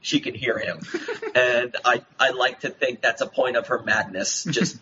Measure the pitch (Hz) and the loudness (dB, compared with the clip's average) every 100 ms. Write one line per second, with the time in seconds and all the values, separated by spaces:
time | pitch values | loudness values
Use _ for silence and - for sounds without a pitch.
0 | - 143 139 123 123 110 101 80 - 339 | -2 -2 -2 -4 -2 -2 -2 -6 -6 -8
1 | - 440 440 127 127 120 123 - 123 120 | -6 -6 0 4 4 4 0 0 2 2
2 | - - 131 123 127 120 139 - 131 120 | 0 0 0 2 0 0 -8 -2 -2 0
3 | 123 113 123 - 127 120 - 120 110 107 | 0 0 -2 0 0 0 0 -2 0 0
4 | 101 92 98 - - - - - | 0 -4 -4 -4 -2 0 0 -2